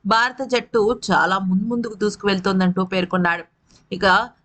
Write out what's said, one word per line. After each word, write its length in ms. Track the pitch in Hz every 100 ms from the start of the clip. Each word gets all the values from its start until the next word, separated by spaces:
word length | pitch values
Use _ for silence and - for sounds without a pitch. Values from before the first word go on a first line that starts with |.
| 196
భారత 360 | 226 240 254
జట్టు 580 | 262 247 214 233 208 240 -
చాలా 340 | 160 170 196
మున్ముందుకు 540 | 190 185 226 240 233
దూసుకువెళ్తోందంటూ 880 | 214 208 202 202 190 190 190 185 180 185
పేర్కొన్నాడు. 580 | 190 175 185 175 170 165 _ _ _ _
ఇక 140 | 185 190 196 247 _